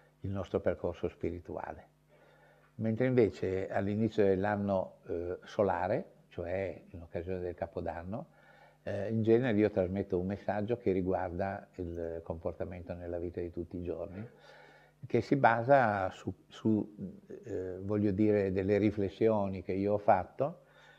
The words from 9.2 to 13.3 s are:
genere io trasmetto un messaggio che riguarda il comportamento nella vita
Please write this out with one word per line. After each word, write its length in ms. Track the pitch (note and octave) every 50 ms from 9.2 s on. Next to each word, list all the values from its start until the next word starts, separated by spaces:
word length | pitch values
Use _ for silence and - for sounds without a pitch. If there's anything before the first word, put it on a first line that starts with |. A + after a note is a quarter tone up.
genere 360 | G#2+ A2 A2+ A#2 C3 B2+ G#2+ G2+
io 120 | G#2+ G#2
trasmetto 480 | - G2 F#2 F2+ F#2+ G2 F#2+ - - F2+
un 80 | F2+
messaggio 520 | F#2+ G2+ G2 - - G2 G#2 G#2 G2+ A#2+ A2
che 140 | - G2+
riguarda 760 | F#2 F#2+ F2+ F2+ F#2 F2 F#2 F2+ E2+ F2 G2 G2 G2 G2+ - - _
il 460 | - F2+ E2+ E2+ E2+ E2 E2 E2 E2+ E2
comportamento 680 | - F2 E2 - F2+ E2 - F2+ E2+ F#2 F2+ F2 F2 F2+
nella 260 | F2 F2 E2+ F2 F2
vita 200 | E2+ F2